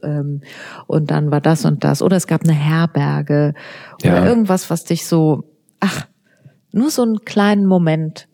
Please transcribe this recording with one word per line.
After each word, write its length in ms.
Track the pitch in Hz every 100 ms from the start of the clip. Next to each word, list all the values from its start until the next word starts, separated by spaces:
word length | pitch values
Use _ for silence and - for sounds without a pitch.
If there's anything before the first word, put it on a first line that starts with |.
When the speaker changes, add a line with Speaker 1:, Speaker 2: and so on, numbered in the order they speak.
Speaker 1:
ähm, 400 | 156 147 143 143 - - - - -
und 240 | 160 147
dann 200 | 151 147
war 100 | 147
das 240 | 156 160
und 200 | 156 151
das. 180 | 147 143
Oder 160 | - 185
es 80 | -
gab 160 | 160
eine 100 | 165
Herberge 1000 | 151 151 165 165 147 147 147 147 147 147 147 - - - -
oder 120 | - 175
Speaker 2:
Ja. 100 | 185
Speaker 1:
irgendwas, 420 | 240 202 185 -
was 160 | 165
dich 220 | - 170 -
so, 380 | 165 156 143 - _ _ -
ach, 260 | 196 139 - _ _ _ - _ _
nur 160 | 202 285
so 120 | 277
einen 240 | 233 214 -
kleinen 400 | 208 202 202 196
Moment. 600 | 185 165 160 160 - -